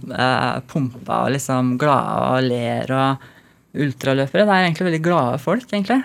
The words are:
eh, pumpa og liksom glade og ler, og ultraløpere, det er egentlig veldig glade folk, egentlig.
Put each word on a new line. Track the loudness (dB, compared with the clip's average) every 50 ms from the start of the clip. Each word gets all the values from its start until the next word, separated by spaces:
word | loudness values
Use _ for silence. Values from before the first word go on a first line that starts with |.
| -4 -6
eh, | -4 -2 0 2 2 2 0 -2 -2 -4 -6
pumpa | -6 -4 -2 -2 -4 -6 -8 -6 -4 -2 0 0
og | 0 -2
liksom | -2 -2 -2 -2 0 0 0 0 0
glade | 2 2 2 2 2 0 -2 0 0
og | 2 2 2 0
ler, | 0 0 -2 -2 -2 -2 -4 -2 -2
og | 0 0 2 0 0 -2 -6 -14 -20 -20 -20 _ _ _ _ _ -6
ultraløpere, | -4 -4 -4 -4 -4 -2 0 0 0 0 0 2 2 4
det | 4 4
er | 4 2
egentlig | 2 0 0 -2 -2
veldig | 0 0
glade | 0 2 2 2 2 0 0 -2
folk, | -2 -2 -2 -2 -2 -4
egentlig. | -4 -2 0 0 0 0